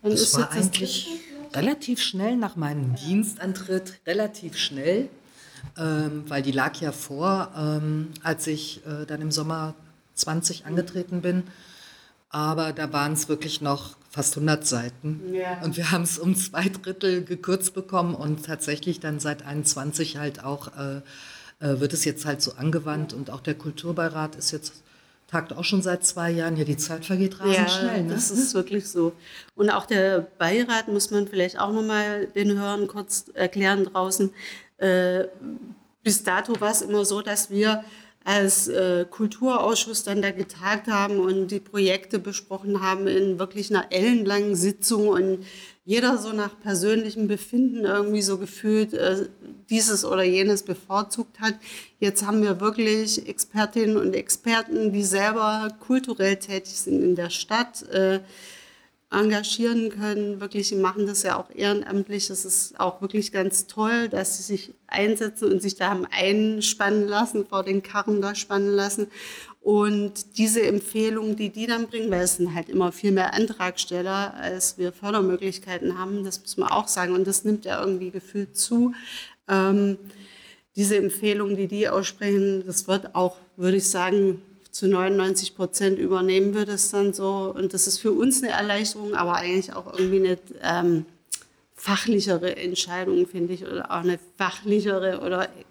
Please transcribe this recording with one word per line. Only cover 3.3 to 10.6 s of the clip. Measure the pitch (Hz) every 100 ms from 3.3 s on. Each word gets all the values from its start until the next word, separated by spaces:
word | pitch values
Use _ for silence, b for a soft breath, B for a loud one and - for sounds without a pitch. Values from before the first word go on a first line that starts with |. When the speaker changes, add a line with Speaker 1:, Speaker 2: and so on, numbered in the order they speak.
| - 185 185 - 190 190 - -
Speaker 2:
relativ | 190 214 208 170 -
schnell, | - 139 147 196 269 - B B B B B -
ähm, | 160 156 151 151 151
weil | 143
die | 135
lag | 131 135 -
ja | 156
vor, | 139 - 143 180 196 185 156
ähm, | 151 151 156 151 156 -
als | 165 160 -
ich, | 151 - - 156
äh, | 147 151
dann | 151
im | 156
Sommer | 151 156 160 156 156 - _ _
zwanzig | - - 160 165 -